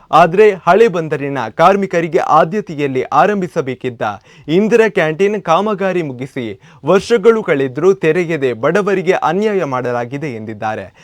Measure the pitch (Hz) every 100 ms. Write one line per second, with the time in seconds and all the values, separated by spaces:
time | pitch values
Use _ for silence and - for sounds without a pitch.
0 | - 147 175 180 214 185 170 190 226 175
1 | 160 143 139 139 113 - 170 196 196 175
2 | 165 151 - 151 170 214 202 147 143 131
3 | - 147 196 208 175 170 135 123 127 117
4 | 113 101 _ - 139 170 214 233 226 -
5 | 156 156 196 208 - 165 208 196 190 180
6 | 156 123 135 - 113 98 _ - 139 190
7 | - 233 202 226 185 147 139 127 175 190
8 | 165 156 170 160 131 113 135 185 202 196
9 | 170 175 147 175 220 196 147 127 127 120
10 | 120 139 147 113 110 107 110 110 92 _